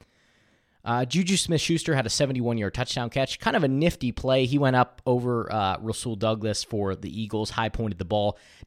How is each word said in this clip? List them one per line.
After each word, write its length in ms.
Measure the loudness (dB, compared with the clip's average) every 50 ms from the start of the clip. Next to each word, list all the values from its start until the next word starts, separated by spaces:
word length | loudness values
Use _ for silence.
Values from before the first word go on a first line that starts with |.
| _ _ _ _ _ _ _ _ _ _ _ _ _ _ _ _ -4
Uh, 220 | -2 0 0 0
Juju 320 | 0 0 0 2 2 2 0
Smith-Schuster 560 | 2 2 0 2 2 2 0 0 2 0 0
had 100 | 0 0
a 60 | 0
seventy-one-yard 640 | 0 0 0 0 0 0 0 0 0 0 -2 -2 -2
touchdown 340 | -4 -4 -4 -4 -4 -4 -4
catch, 320 | -2 -2 -2 -2 -2 -2
kind 160 | -2 0 2
of 80 | 2 2
a 40 | 2
nifty 440 | 2 2 2 2 0 0 -4 -4 -4
play. 320 | -2 0 2 4 4 4
He 140 | 2 2 2
went 180 | 4 4 4
up 240 | 4 4 2 0 -4 0
over, 440 | 0 2 2 2 0 0 0 0 -2
uh, 280 | 0 0 0 0 0 -2
Rasul 360 | -4 -6 -6 -6 -6 -6 -4
Douglas 460 | -2 0 0 0 0 0 -2 -2 -2 -4
for 320 | -4 -4 -2 -2 -2 -2
the 280 | -4 -6 -8 -8 -6 -6
Eagles, 260 | -4 -2 -2 -4 -2
high 220 | -2 -2 -2 -2
pointed 280 | -2 -2 -4 -4 -4 -6
the 60 | -4
ball. 320 | -2 0 0 0 0 -2 -4 -10 -20 -20 -8 0